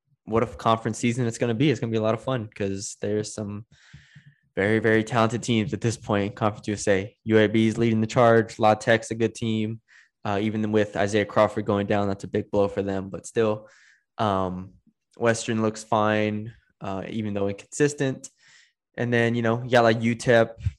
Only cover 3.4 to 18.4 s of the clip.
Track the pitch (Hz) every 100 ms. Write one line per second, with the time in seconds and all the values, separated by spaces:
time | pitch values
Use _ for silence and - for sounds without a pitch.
3.4 | 104 101 113 _ _ - - - - _
4.4 | _ - 98 110 110 110 110 120 110 117
5.4 | - 117 98 92 117 110 - 104 101 -
6.4 | 110 110 - 104 - 98 98 - 110 110
7.4 | 107 113 110 110 117 110 110 135 120 113
8.4 | 107 - 110 107 - 113 - 113 113 -
9.4 | 117 110 107 113 _ _ _ _ 107 101
10.4 | 110 107 107 107 104 - 101 107 101 -
11.4 | 104 - 107 101 101 104 101 98 92 104
12.4 | - 104 98 101 98 95 98 92 - -
13.4 | 110 107 - _ _ _ _ - 110 95
14.4 | 92 92 92 - _ _ _ - 117 113
15.4 | - 113 110 107 - 110 107 107 107 107
16.4 | 110 - _ _ 104 95 87 113 107 101
17.4 | 98 101 - - 147 143 139 127 - _